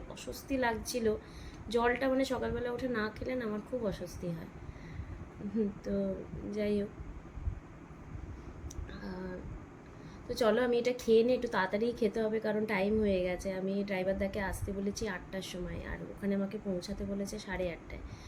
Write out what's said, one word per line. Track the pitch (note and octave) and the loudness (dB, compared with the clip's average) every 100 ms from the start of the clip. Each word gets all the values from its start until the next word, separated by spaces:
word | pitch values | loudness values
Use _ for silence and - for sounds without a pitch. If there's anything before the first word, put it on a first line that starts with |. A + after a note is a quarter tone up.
| - | -4
অস্বস্তি | - - A#3+ - C4+ | -10 -10 -10 -2 2
লাগছিল। | A#3+ A3 - G3+ A3 A3 - - - - - | 2 2 -2 2 2 2 -2 -14 -14 -12 0
জলটা | A#3 A#3+ B3+ C4+ | 4 4 4 4
মানে | C4 C4+ | 4 4
সকালবেলা | B3 A3+ A#3 B3 | 2 0 0 -2
উঠে | A#3+ C4 | 0 0
না | A3+ G#3+ G#3 | 0 0 -2
খেলে | B3+ B3+ | -2 -2
না | A3+ | 0
আমার | G#3 - | -2 -2
খুব | B3+ G#3+ | -2 0
অস্বস্তি | F3+ F3 - F3 | -2 -6 -6 -4
হয়। | E3 F#3 - - - - - - - - - G#3 A3 | -4 -8 -12 -12 -12 -10 -10 -10 -10 -12 -10 -2 0
হুম, | G3+ - | 0 0
তো | G#3 G3+ G3 F#3+ - - G3+ | -2 0 0 -2 -6 -8 -4
যাই | G#3 G#3 D3 | -2 2 2
হোক। | G#3 - - - - - - - - - - - - - - - - - - - - | 0 -6 -10 -12 -12 -6 -4 -4 -8 -16 -16 -14 -12 -12 -10 -12 -12 -12 -10 -8 -8
আহ, | - G#3 F#3 F#3 F#3 - - - - - - - - - | -8 -8 -6 -6 -8 -8 -10 -12 -16 -16 -16 -14 -10 -4
তো | |
চলো | B3 A3 A3 | 4 6 6
আমি | B3 A#3+ | 6 4
এটা | A#3 B3 | 4 2
খেয়ে | - A3+ | 8 10
নিই, | A#3 B3 | 10 6
একটু | A#3+ | 4
তাড়াতাড়ি | G#3 F#3 G3 A#3+ A#3 | 2 2 2 0 2
খেতে | G#3+ A3+ | 2 4
হবে | G#3+ A3 | 2 2
কারণ | G#3+ G#3 G#3+ | 2 2 2
টাইম | G3+ G3+ G#3+ | 4 4 6
হয়ে | G#3 F#3+ | 6 4
গেছে। | F3+ F3+ G3 | 2 0 -2
আমি | F#3 F#3+ G3 | 0 0 0
ড্রাইভার | G3+ F#3+ F#3 G3 | 0 0 2 2
দাকে | G3 G#3 | 0 0
আসতে | F#3+ - - | -2 -2 -2
বলেছি | G3 G3 G3+ A3 | -2 -2 0 -2
আটটার | F3+ - F#3+ | -4 -6 -8
সময়, | F#3 F3+ F3+ - - | -6 -6 -6 -6 -6
আর | E3+ | -6
ওখানে | E3+ - G3+ G3 | -8 -4 0 2
আমাকে | G3 G#3+ | 0 -2
পৌঁছাতে | G#3 F3+ F3 G3 | -2 -2 -2 -4
বলেছে | G3 G3+ G3 G#3+ | -4 -2 -2 -4
সাড়ে | G#3 F#3 F3+ | -4 -2 -2
আটটায়। | D#3+ - - - - | -4 -8 -10 -10 -12